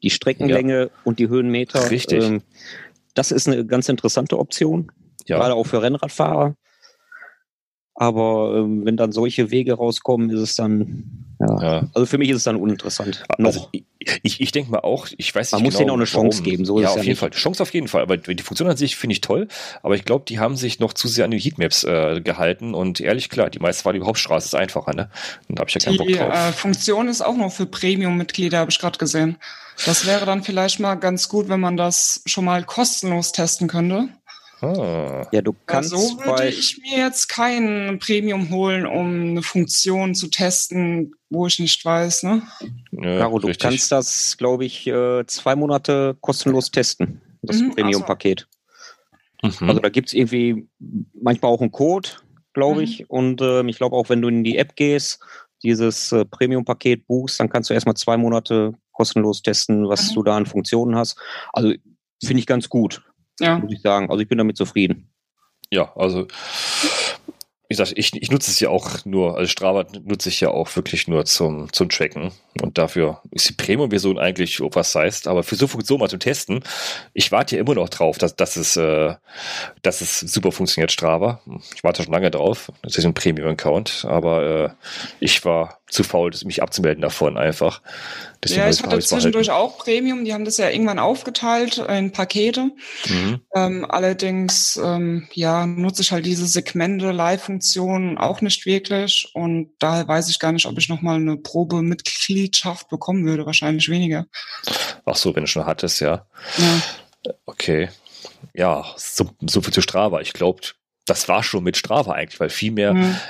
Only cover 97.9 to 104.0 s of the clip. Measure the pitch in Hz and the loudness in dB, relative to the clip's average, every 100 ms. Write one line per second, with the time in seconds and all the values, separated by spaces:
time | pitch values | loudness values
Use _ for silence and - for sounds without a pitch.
97.9 | 190 185 160 - 190 208 - - 196 196 | 0 -2 -2 -2 0 0 0 0 -2 0
98.9 | 196 196 - - - 170 165 156 _ 156 | -2 2 0 0 -4 -2 -2 -4 _ 0
99.9 | 170 156 156 165 156 160 165 - - 165 | 2 2 0 0 0 0 0 0 -2 -2
100.9 | 165 170 160 156 151 - 165 170 175 170 | 0 0 0 0 -2 -2 -2 0 0 0
101.9 | 170 - - - 196 196 - 180 175 - | -2 -4 -4 -2 0 0 0 -2 -6 -8
102.9 | 151 - 190 160 156 151 160 151 156 160 | -6 -2 0 0 0 0 0 0 0 0
103.9 | 175 | 0